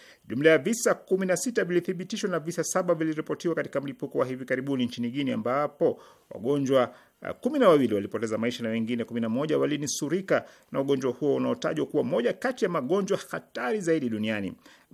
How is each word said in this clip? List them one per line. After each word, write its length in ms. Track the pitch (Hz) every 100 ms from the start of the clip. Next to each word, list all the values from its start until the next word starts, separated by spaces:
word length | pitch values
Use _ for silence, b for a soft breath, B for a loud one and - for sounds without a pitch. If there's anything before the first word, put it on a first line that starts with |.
| B B -
Jumla 220 | 117 156
ya 80 | 156
visa 360 | 180 226 220
kumi 320 | 170 - 190 185
na 100 | 175
sita 280 | 254 220
vilithibitishwa 680 | 175 175 175 180 185 214 196
na 80 | 165
visa 260 | 156 165
saba 300 | 156 185 175
viliripotiwa 600 | 160 160 156 151 147 175
katika 260 | 156 147 139
mlipuko 380 | 139 123 139 139
wa 80 | 127
hivi 180 | 131
karibuni 400 | 127 131 135 135
nchini 260 | 123 123 120
Guinea, 240 | 135 135
ambapo 680 | 113 113 135 143 - 160 - B B B
wagonjwa, 640 | - 117 143 135 135 117 B B B
uh, 80 | -
kumi 280 | - 247 294
na 100 | 214
wawili 260 | 151 117
walipoteza 440 | 101 101 110 113 107
maisha 240 | 120 120
na 60 | 117
wengine 360 | 113 113 120
kumi 160 | 110 117
na 80 | 113
moja 300 | 120 156 143
walinusurika 840 | 143 147 143 - 143 180 196 135 - B B
na 80 | 143
ugonjwa 320 | 139 135 131
huo 220 | 123 147
unaotajwa 520 | 131 127 120 165 156 139
kuwa 180 | 151
moja 280 | 120 196 240
kati 320 | - 262 254
ya 60 | 196
magonjwa 480 | 165 131 196 - 135 -
hatari 500 | - - - 247 220
zaidi 280 | 165 160 123
duniani. 440 | 107 110 107 98 - B B B